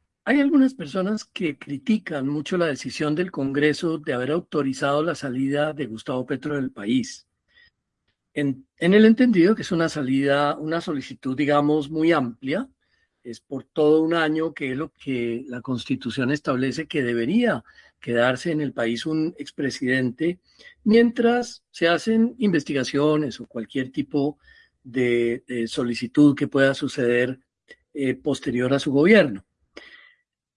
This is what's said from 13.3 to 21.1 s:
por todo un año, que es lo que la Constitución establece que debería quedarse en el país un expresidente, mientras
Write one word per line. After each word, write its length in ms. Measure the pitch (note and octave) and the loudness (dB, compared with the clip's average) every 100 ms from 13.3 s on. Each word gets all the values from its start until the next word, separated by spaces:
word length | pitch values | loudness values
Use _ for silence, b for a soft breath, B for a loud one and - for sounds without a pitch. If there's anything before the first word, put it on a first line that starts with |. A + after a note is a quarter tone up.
| A2+ | -16
por 240 | - C3+ | -12 -12
todo 380 | - - D3+ D#3 | -10 0 4 4
un 120 | D#3+ | 4
año, 400 | E3+ D#3 D#3 E3 | 0 0 0 -4
que 200 | D#3+ C#3 | -4 -6
es 40 | C3 | -6
lo 140 | D#3+ | -8
que 540 | _ C#3+ B2+ A#2+ A#2 C3+ | _ -6 -4 -4 -6 -8
la 140 | B2 | -12
Constitución 680 | B2 B2 - B2+ B2 A#2+ B2+ | -6 -6 -4 -4 -4 -4 -2
establece 560 | D3 - B2+ C3+ C3 D#3 | -2 -2 -2 -2 -4 -6
que 160 | D#3 | -4
debería 600 | A#2+ A#2+ A#2 G#3+ A#3+ C3 b b b _ | -2 -2 0 2 2 -2 b b b _
quedarse 500 | - A#2 B2 B2+ E3+ | -4 2 2 0 -2
en 80 | D3+ | -2
el 140 | C#3+ | -4
país 320 | C3+ A#2 A#2 D#3+ | -2 -4 -2 -4
un 280 | D#3 D#3 - | -2 -4 -6
expresidente, 1000 | C#3 - C3+ - B2+ C3 B2+ A#2+ E3 F3+ b b b b | -16 -6 -6 -4 -2 0 -2 -2 -4 -4 b b b b
mientras 800 | - A3+ A#3+ | 4 6 4